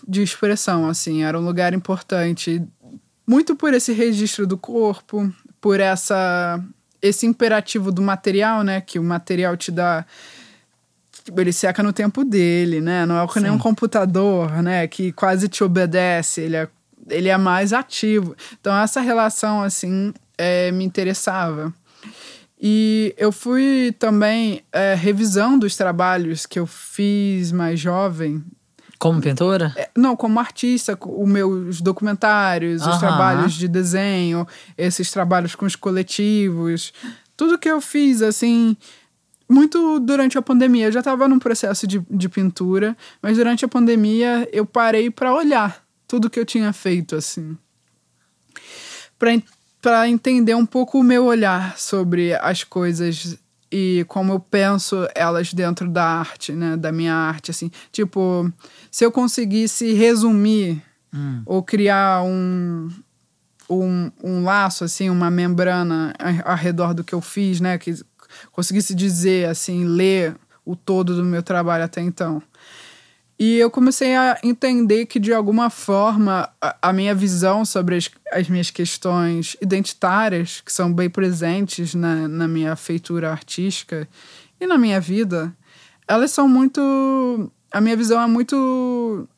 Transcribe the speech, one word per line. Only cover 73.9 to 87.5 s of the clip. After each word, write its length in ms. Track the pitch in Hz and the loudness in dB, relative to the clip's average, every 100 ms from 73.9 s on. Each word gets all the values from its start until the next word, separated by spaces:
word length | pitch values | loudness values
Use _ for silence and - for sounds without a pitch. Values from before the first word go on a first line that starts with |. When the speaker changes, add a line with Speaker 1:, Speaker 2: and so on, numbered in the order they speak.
| - 262 262 | 4 2 2
Speaker 1:
a 200 | 254 240 | 2 2
entender 640 | 240 240 262 247 220 220 233 | -2 0 0 2 4 2 0
que, 120 | 233 | -2
de 120 | 202 | 0
alguma 380 | 226 208 220 233 | 2 2 2 0
forma, 800 | - - 196 214 214 208 185 - - | -2 -2 2 2 2 2 0 -4 -6
a, 160 | 151 - | -6 0
a 100 | 175 | 0
minha 220 | 190 202 | 2 0
visão 500 | 196 202 175 185 208 | 0 0 0 2 2
sobre 300 | 214 190 180 180 | 0 -2 0 -2
as, 140 | - _ - | -4 _ -6
as 160 | 180 165 | -4 -2
minhas 180 | 180 170 | -2 -2
questões 840 | - 175 - 185 175 170 170 160 - | -4 -6 -4 -2 0 0 -2 -6 -6
identitárias, 1000 | 190 196 190 - 185 202 220 175 170 - | -2 -2 -4 -2 0 2 0 -2 -4 -10
que 80 | - | -10
são 200 | - 175 | -2 0
bem 160 | 170 180 | 0 -2
presentes 840 | 185 185 170 165 190 196 - 170 | 0 -2 0 -2 -2 -4 -4 -6
na, 340 | 175 170 160 156 | -2 -2 -2 -4
na 180 | 160 165 | -2 -2
minha 280 | 160 160 160 | -2 -2 -4
feitura 540 | - 170 170 170 160 | -6 -6 -4 -4 -4
artística 760 | 156 - - 190 185 - 160 156 _ - - _ - | -6 -10 -6 -4 -4 -8 -10 -10 _ -20 -20 _ -8
e 60 | 370 | 0
na 100 | 311 | 2
minha 240 | 220 190 | 2 0
vida, 500 | 165 202 208 170 165 - _ - - _ - | -2 -2 -2 -2 -6 -10 _ -20 -20 _ 0
elas 260 | 220 269 | 0 2
são 140 | - 277 | 2 4
muito, 320 | 254 262 285 277 269 269 269 254 233 185 | 6 4 0 0 0 0 0 -2 -4 -8